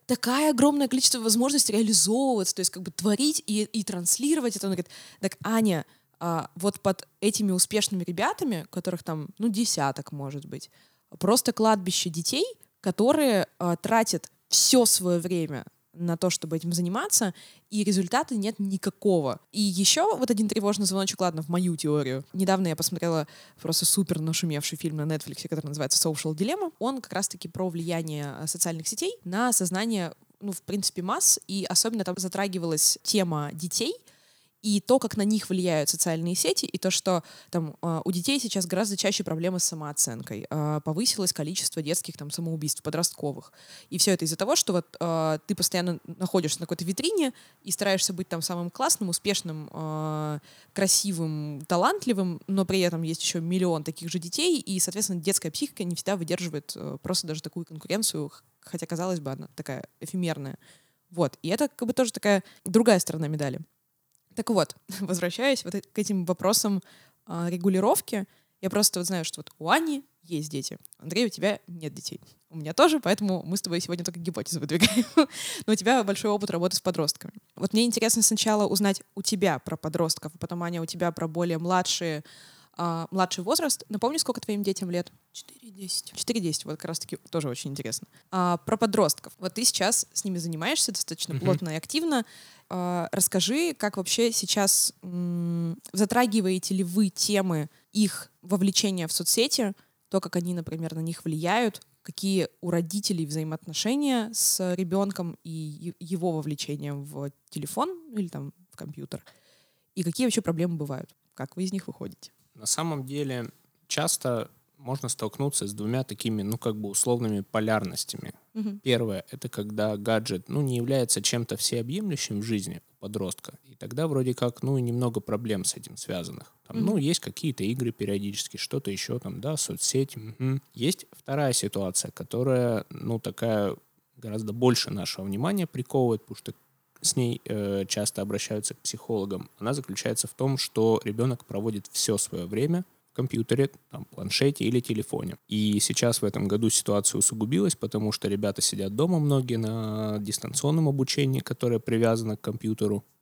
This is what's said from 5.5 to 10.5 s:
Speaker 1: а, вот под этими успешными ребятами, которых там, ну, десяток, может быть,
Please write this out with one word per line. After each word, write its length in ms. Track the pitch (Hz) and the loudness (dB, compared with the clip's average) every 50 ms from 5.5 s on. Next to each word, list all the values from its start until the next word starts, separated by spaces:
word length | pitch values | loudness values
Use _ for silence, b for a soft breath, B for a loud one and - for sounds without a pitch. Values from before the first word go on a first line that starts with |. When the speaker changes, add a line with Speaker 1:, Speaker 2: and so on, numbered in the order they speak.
| 226 226 220 208 175 151 - _ b b b b b - | 2 4 4 4 4 2 -2 _ b b b b b -6
Speaker 1:
а, 300 | 170 170 170 160 - - - | -2 -2 0 -2 -2 -6 -6
вот 260 | 175 180 202 - - | -2 0 0 0 2
под 260 | - 196 185 - - - _ _ | 2 2 2 0 -4 -20 _ _
этими 300 | - 214 208 - 208 196 | 0 2 2 2 2 2
успешными 520 | 185 180 - - 208 214 208 - 202 180 175 | 2 2 2 2 2 2 0 0 0 -2 -4
ребятами, 640 | - 170 - 233 330 427 - 359 262 202 156 - - | -2 -2 0 0 0 0 0 -2 -2 -2 -2 -4 -6
которых 320 | - 185 - 185 180 170 - | -6 -6 -4 -4 -4 -4 -4
там, 260 | - 160 156 151 185 - - | -4 -4 -4 -6 -8 -4 -2
ну, 100 | 214 233 | -2 0
десяток, 600 | 190 214 233 - - 160 139 139 - - - - 156 | 2 2 0 0 2 2 0 0 0 -4 -8 -10 -10
может 320 | 143 139 135 147 139 - | -8 -8 -8 -8 -10 -10
быть, 240 | - | -10